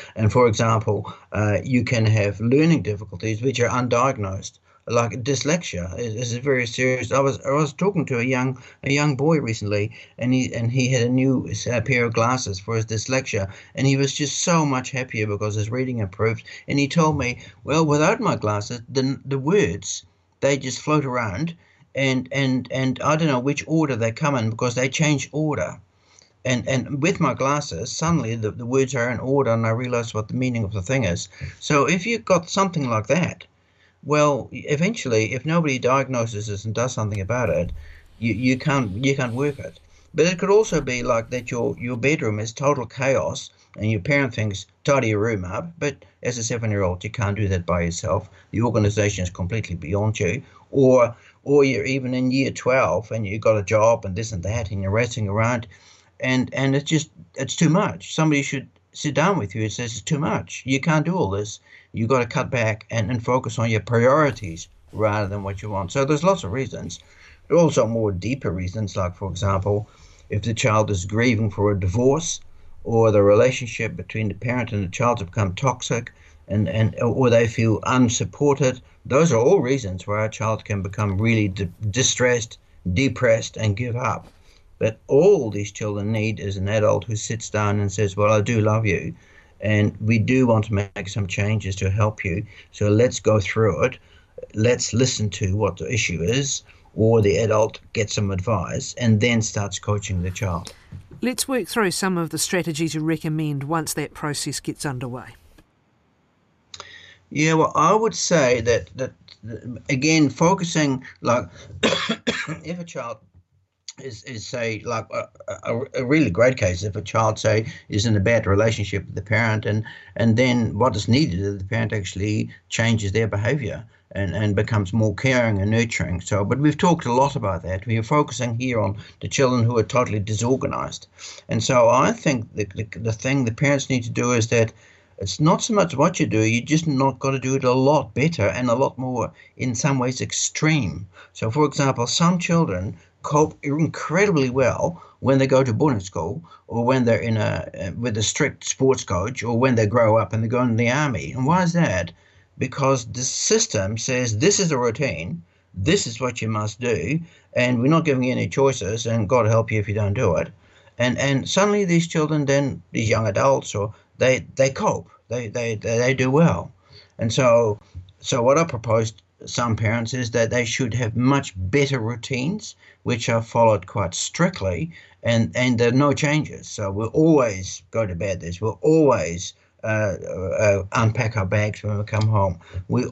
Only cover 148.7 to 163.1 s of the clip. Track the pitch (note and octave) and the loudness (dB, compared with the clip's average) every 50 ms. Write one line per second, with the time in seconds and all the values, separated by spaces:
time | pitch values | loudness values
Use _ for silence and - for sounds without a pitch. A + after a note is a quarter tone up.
148.7 | - - C3+ C3 B2+ - - - G2+ F2+ G2 A#2 - - G#2+ A#2 A#2+ A2+ C3 C3 | -2 2 2 2 2 2 -2 -4 -4 -2 -4 -4 -6 -6 -4 -2 0 2 4 4
149.7 | A#2+ A2+ A2 G2+ A#2 B2 A2+ G#2+ A2 A2+ G2+ - A2+ A2+ A2+ A2+ B2 A#2+ B2+ A#2+ | 4 4 4 4 4 4 6 6 6 4 2 0 -2 -2 -2 0 0 2 2 2
150.7 | A2 A2+ A#2+ A#2 B2+ D3 D3+ C#3 A2 D#2 C#2 - - C3+ B2+ C#3+ F3 F#3 F#3 E3 | 2 2 2 2 2 2 0 0 -2 -4 -6 -6 -4 -2 0 2 2 2 2 2
151.7 | E3+ E3+ D#3+ A#2 F#2 F2+ - - - _ _ _ _ _ _ _ _ - B2+ C3 | 2 2 2 2 0 -2 -4 -6 -8 _ _ _ _ _ _ _ _ -6 -6 -6
152.7 | - C#3 C3+ C3+ C#3 B2+ A2+ A2+ G2 B2 C3 - - - - - G#3+ A3 - - | -2 0 2 2 2 2 -2 -6 -8 -6 -6 -6 -4 -4 0 0 2 2 2 0
153.7 | - G#2 F#2+ G2+ A2+ A2+ - - B2+ B2+ B2 A2+ G#2 G#2 C#3+ G3 G#3 G#3 F#3+ E3 | 0 -2 -2 -2 -4 -4 -4 -2 -2 -2 0 -2 0 2 2 4 4 2 2 0
154.7 | C#3+ A#2+ B2 A#2 A2+ - C#3+ A#2+ E2+ D2+ E2+ - E3+ E3+ - _ _ _ _ _ | 0 0 0 0 0 0 -2 -4 -4 -6 -8 -8 -10 -12 -12 _ _ _ _ _
155.7 | - F2+ G2 C#3 F#3+ - - B2 A2+ A#2 C3 B2 A2+ - A2+ A2 A2 G#2+ G#2+ G#2 | -8 -4 0 2 2 2 0 -2 -6 -4 -4 -4 -4 -4 -4 -2 -2 -2 -4 -4
156.7 | - - A#2+ A#2+ A2 D#2+ E2 A2 D3+ E3+ E3 - - - _ _ - A#2+ B2 B2 | -6 -4 -2 -2 -2 0 -2 -2 -2 -4 -4 -8 -16 -20 _ _ -2 0 0 2
157.7 | B2 A#2 B2 C#3+ E3 E3 E3 D#3 C3+ B2+ B2+ B2+ B2 A#2 A2 G#2+ - C#3 C3+ C3+ | 2 2 2 4 4 4 4 2 0 2 0 0 0 -2 -2 -2 0 2 2 2
158.7 | B2+ A2+ F#2+ F#2+ A2 A2+ - A#2 A2+ A#2 G2+ F#2 C3 B2 A2 A2 A2+ A2+ A2+ - | 2 0 -4 -4 -4 -4 -2 -2 -2 0 0 2 2 4 4 4 4 2 2 2
159.7 | A2 G#2+ G2+ - G2+ A2 G#2 G2 G2+ B2+ B2 F#2 D#2+ D2+ C#2+ - - _ _ _ | 0 -2 -2 -2 -2 -2 0 0 0 0 0 0 0 0 -2 -6 -10 _ _ _
160.7 | _ _ _ _ _ - A#2+ B2+ A#2 - C3 C#3 C#3 B2+ - - - F#3+ G3+ G#3 | _ _ _ _ _ -2 0 0 0 0 0 0 0 0 -2 0 2 2 2 4
161.7 | G#3 G#3 G3+ F3 E3+ E3+ E3+ E3 - E3 D3+ D3+ D#3 D3+ C#3+ C3+ C#3 C#3+ C#3+ B2+ | 2 2 2 2 2 2 2 0 0 0 0 0 0 0 2 2 2 2 2 0
162.7 | - - - _ - A#2+ A2+ G#2+ | -4 -8 -10 _ -4 -2 0 2